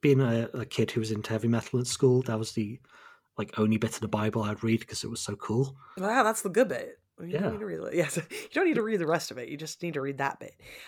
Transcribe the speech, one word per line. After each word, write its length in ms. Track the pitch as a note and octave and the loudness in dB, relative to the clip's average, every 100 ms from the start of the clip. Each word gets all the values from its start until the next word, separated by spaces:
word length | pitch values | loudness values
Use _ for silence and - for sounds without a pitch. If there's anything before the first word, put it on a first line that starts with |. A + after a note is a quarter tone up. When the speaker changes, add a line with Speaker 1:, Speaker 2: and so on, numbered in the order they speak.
Speaker 1:
being 200 | D3 C3+ | 4 6
a, 280 | C3 A2+ A#2 | 6 4 0
a 100 | C3 | -4
kid 260 | C3 - A2 | -4 0 0
who 100 | A#2+ | 0
was 100 | A2 | -2
into 200 | A2 - | -2 -2
heavy 180 | A2 A#2 | 0 2
metal 320 | A#2 - B2 | 2 2 -2
at 60 | A#2+ | -2
school, 360 | - C3+ B2+ | 4 6 6
that 160 | B2 A2 | 2 -2
was 140 | A2 | -2
the, 280 | - G#2 A#2+ _ - - - _ - | -4 -4 -6 _ -20 -20 -20 _ -8
like, 220 | G#2 - | -4 2
only 180 | G#2+ A2 | 4 4
bit 180 | A2+ | 2
of 60 | - | -2
the 80 | G#2+ | -2
Bible 340 | G#2+ G#2+ A2+ | 0 0 0
I'd 180 | G#2 G#2 | -2 -2
read 240 | A#2 A2+ - | 2 0 0
'cause 160 | - | -10
it 80 | - | -8
was 100 | - | -8
so 140 | - G2+ | -6 -6
cool. 400 | - A2+ C3+ - - - | -2 0 0 -4 -16 -6
Speaker 2:
Wow, 240 | F#3+ B3 | 0 2
that's 200 | A3 A3 | 2 0
the 80 | G3 | 0
good 180 | G3 B3+ | 2 2
bit. 300 | A#2+ - - _ - | 0 -8 -14 _ -16
You 120 | E3 | -6
don't 100 | E3+ | -2
Speaker 1:
Yeah. 60 | G3 | -2
Speaker 2:
need 80 | G#3+ | -2
to 60 | G#3 | -6
read 140 | D#3+ | -6
it. 140 | - | -2
<laughs> 0 | |
Yes, 220 | E3+ D#3 E3+ | 0 0 -2
you 320 | - - - | -6 -10 -4
don't 120 | D#4 F4+ | 0 2
need 80 | C4+ | 2
to 60 | |
read 180 | G#3+ G#3 | 0 0
the 60 | D#3+ | 2
rest 240 | D#3+ - | 0 -2
of 60 | - | -10
it. 100 | A#2 | -10
You 60 | D3 | -10
just 240 | D#3 - | -10 -8
need 120 | F3 | -6
to 60 | D3+ | -4
read 180 | C#3 C3+ | -4 -2
that 200 | C#3 - | -4 -4
bit. 140 | - - - - | -12 -18 -20 -20